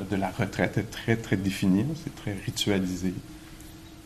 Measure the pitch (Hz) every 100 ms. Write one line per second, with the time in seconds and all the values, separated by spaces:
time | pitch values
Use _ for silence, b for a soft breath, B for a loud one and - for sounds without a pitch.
0 | 98 98 95 - 101 - - - - -
1 | - 113 113 104 95 95 98 95 131 160
2 | - - - 98 - - - 98 92 92
3 | 92 85 - B B B B B B -